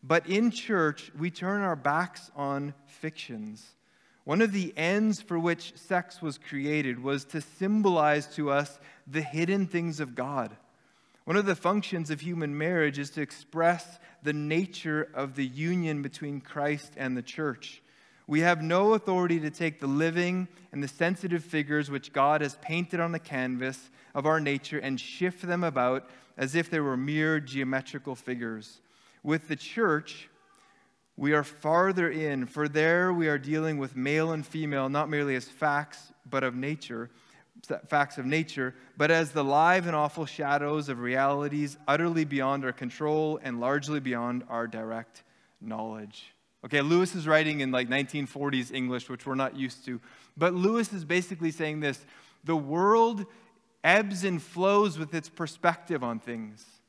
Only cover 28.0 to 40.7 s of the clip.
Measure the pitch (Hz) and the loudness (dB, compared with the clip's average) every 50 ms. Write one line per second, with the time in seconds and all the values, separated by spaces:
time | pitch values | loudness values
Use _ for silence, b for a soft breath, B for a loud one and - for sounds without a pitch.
28 | - 147 131 120 - - 127 120 120 113 113 110 107 - - - b b b b | -10 -10 -12 -10 -8 -8 -6 -6 -4 -6 -6 -8 -12 -16 -20 -20 b b b b
29 | b b b b _ 143 156 160 156 - 156 139 - - - 226 226 190 156 151 | b b b b _ -2 0 0 0 -4 -8 -6 -6 -8 -2 0 2 2 2 0
30 | 151 - - - - - _ _ b b b b b b b b b b b b | -2 -6 -16 -18 -18 -20 _ _ b b b b b b b b b b b b
31 | b b _ - 143 143 151 151 143 143 - - - 151 160 170 185 190 190 180 | b b _ -4 0 2 4 4 2 0 -8 -4 0 4 4 4 4 4 2 2
32 | 170 165 - 156 156 151 143 135 127 120 - 151 151 147 143 156 156 160 170 175 | 0 0 0 -2 -2 -2 -2 -2 -4 -4 -2 -2 -2 0 2 4 4 6 6 4
33 | 180 185 180 175 165 156 147 143 131 139 156 156 160 160 156 143 135 127 - - | 4 2 2 2 2 2 2 0 0 0 0 0 0 0 0 -2 -4 -4 -4 -4
34 | 127 139 151 156 160 165 160 156 143 - - 160 156 147 143 139 135 135 139 147 | -2 0 2 2 2 0 -2 -4 -6 -6 -6 -4 -4 -2 -2 -2 -2 0 0 0
35 | 156 151 156 147 147 143 131 127 123 - - - 156 147 143 143 151 - - - | 0 0 0 0 0 0 0 -2 -4 -8 -8 -2 0 0 0 0 -2 -4 -12 -20
36 | - - - _ _ 127 139 135 131 131 123 123 131 143 156 151 - - 120 113 | -20 -20 -20 _ _ -4 -2 0 0 0 -2 -2 -4 -4 -6 -6 -8 -10 -10 -10
37 | 117 123 b b b b b b b b _ - - - - - - - 156 147 | -10 -12 b b b b b b b b _ -20 -10 -8 -8 -8 -4 0 2 2
38 | 143 139 - - 127 131 147 160 160 160 - 143 131 127 127 B B B B - | 2 2 -2 -6 -2 0 0 0 0 -2 -4 -4 -4 -4 -6 B B B B 2
39 | 143 151 165 165 165 143 139 156 139 135 143 147 160 170 180 190 175 175 165 151 | 4 6 6 6 4 2 0 0 2 4 6 6 8 8 6 6 4 2 2 2
40 | 151 147 - 170 156 139 - - 151 139 143 147 147 147 | 2 0 0 -4 -6 -6 -4 -4 0 2 2 2 2 0